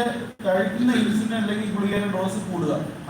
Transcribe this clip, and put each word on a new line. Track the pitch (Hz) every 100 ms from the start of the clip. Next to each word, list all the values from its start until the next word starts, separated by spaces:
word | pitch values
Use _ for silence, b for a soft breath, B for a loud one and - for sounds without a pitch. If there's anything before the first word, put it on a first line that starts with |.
| 240 - - -
കഴിക്കുന്ന | 202 185 190 220 247 220
ഇൻസുലിൻ | 208 - 220 226
അല്ലെങ്കിൽ | 202 208 208 190
ഗുളികയുടെ | 202 202 202 185
ഡോസ് | 196 214 185
കൂടുക. | 175 156 - - -